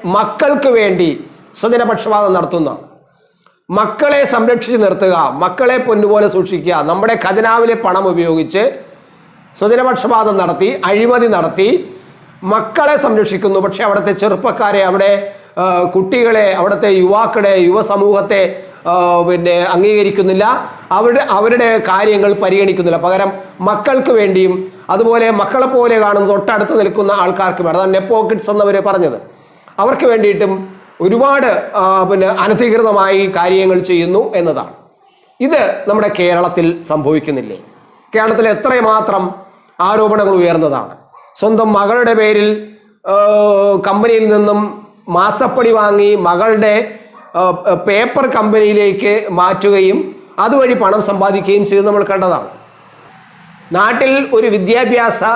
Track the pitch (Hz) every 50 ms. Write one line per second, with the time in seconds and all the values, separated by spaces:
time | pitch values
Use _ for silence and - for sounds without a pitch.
0 | - 175 190 208 240 226 - - 311 277 294 277 285 269 240 226 208 202 185 180
1 | 175 160 131 - - - - - - - - - - 233 240 240 233 214 180 -
2 | - 220 214 208 208 196 190 180 165 - 180 170 151 - 104 - - - - _
3 | _ _ _ _ _ _ _ _ _ _ _ _ _ - 180 208 220 214 220 -
4 | 294 285 294 277 277 - 254 226 226 233 240 233 - 220 247 226 214 190 185 190
5 | 202 185 180 165 151 135 127 147 175 180 180 - 262 247 254 247 254 247 220 208
6 | 208 202 214 208 208 202 - 190 180 185 190 165 143 175 175 156 147 156 170 190
7 | 214 220 226 - - 190 196 220 220 226 226 233 233 226 226 226 226 185 180 190
8 | 190 190 175 170 170 165 160 160 156 - - 196 220 269 262 - - - - -
9 | - _ _ _ - _ - - - _ - - 196 214 240 254 254 254 240 -
10 | - 240 240 220 220 214 196 190 180 170 170 - 190 214 180 185 - 180 208 214
11 | 226 233 247 240 233 226 202 175 165 160 - 190 190 226 - - - - - -
12 | - - - - - - - - 185 185 214 226 220 220 - 339 294 294 302 285
13 | 285 240 220 214 208 214 190 185 208 196 196 190 190 190 190 - 247 208 196 202
14 | - 202 190 196 202 214 214 - - 240 - - 220 202 202 202 190 185 185 196
15 | 196 202 202 196 202 202 - - - - - 175 180 185 180 175 180 165 - 185
16 | 190 185 262 247 233 233 226 214 208 196 185 180 175 202 208 196 226 202 196 185
17 | 185 180 202 214 226 - - 226 202 196 196 185 175 175 185 220 208 - 202 202
18 | 196 208 208 202 196 202 208 196 185 175 190 - - - - - - 170 175 180
19 | 180 175 175 175 170 175 180 175 170 175 175 175 175 185 185 175 196 208 214 208
20 | 202 196 196 196 185 190 190 190 208 226 254 - - - - - - - 214 208
21 | 226 240 233 269 277 - 202 196 208 233 240 240 240 226 226 220 220 196 185 190
22 | 214 214 214 202 196 202 196 196 190 185 190 196 196 196 185 185 175 170 170 170
23 | 170 180 185 190 202 196 196 - - - - - 180 202 208 208 - 285 269 262
24 | 262 - 240 220 208 190 185 185 185 185 185 185 185 - - - - - 185 196
25 | 226 226 233 233 226 226 220 202 196 - - 254 262 254 262 247 240 233 233 220
26 | 214 202 208 202 202 196 202 196 196 - 226 208 208 208 320 220 202 196 175 214
27 | 202 196 202 202 180 180 180 190 190 180 170 180 175 165 160 180 190 190 190 190
28 | 190 - 233 220 214 - 220 185 - 202 208 208 202 202 196 196 185 202 196 185
29 | 175 147 120 101 - - - _ _ _ _ _ _ - - - 202 247 269 262
30 | 269 247 226 220 208 208 196 202 208 190 190 190 190 190 - - - - - -
31 | 165 185 220 233 269 277 277 277 262 240 185 - - - - 202 185 190 190 190
32 | 185 185 202 190 190 190 202 - 175 208 214 214 247 233 214 233 226 220 202 202
33 | 190 190 196 196 196 185 185 170 175 180 190 190 190 190 185 180 180 185 180 170
34 | 170 175 185 208 262 - - 185 175 160 143 127 107 - - - - _ _ _
35 | _ _ _ _ _ _ _ - 247 277 339 - 214 - - - - - 208 214
36 | 208 208 208 180 175 175 175 175 175 175 175 180 165 165 170 170 - - 151 156
37 | 135 147 156 151 151 156 143 127 113 107 98 92 - - - _ _ _ _ _
38 | _ _ - 220 220 220 226 233 220 220 208 208 - - 254 247 226 220 220 220
39 | 214 214 196 190 185 180 - - - - _ _ _ _ _ - 175 196 214 214
40 | 214 208 214 208 202 196 190 180 175 175 170 160 160 151 139 123 104 92 - -
41 | _ _ _ - - - - - 202 214 226 220 220 220 208 196 202 202 226 247
42 | 240 233 226 220 214 214 214 208 208 208 214 214 - - - - _ _ _ _
43 | - 180 196 208 208 208 208 208 208 208 202 196 202 202 196 190 196 202 196 208
44 | 220 233 226 220 220 214 214 208 208 208 208 208 214 202 - - - - _ _
45 | - 190 170 175 190 214 214 - 262 214 - 262 240 233 220 220 208 208 208 208
46 | 202 202 208 196 175 - - 175 214 226 220 214 220 214 208 220 240 - - -
47 | - - - - - - - 175 185 185 175 180 - - 180 180 - 208 196 208
48 | 240 240 - 285 254 247 180 226 214 214 214 220 214 208 208 208 208 202 185 196
49 | - 208 208 220 208 208 180 180 180 185 190 190 196 202 202 196 190 190 208 -
50 | - - - - - - - - 196 233 277 269 262 247 247 208 220 190 208 214
51 | 185 202 202 185 196 202 196 202 - 185 202 202 202 202 196 202 196 208 208 208
52 | 202 208 196 190 190 180 165 127 101 - - - - - _ - - - - -
53 | - - - - - - - - - - - - - - 165 180 202 226 240 233
54 | 269 262 269 277 269 - 254 220 254 233 202 202 180 180 226 247 254 208 247 240
55 | 233 226 - - - - 233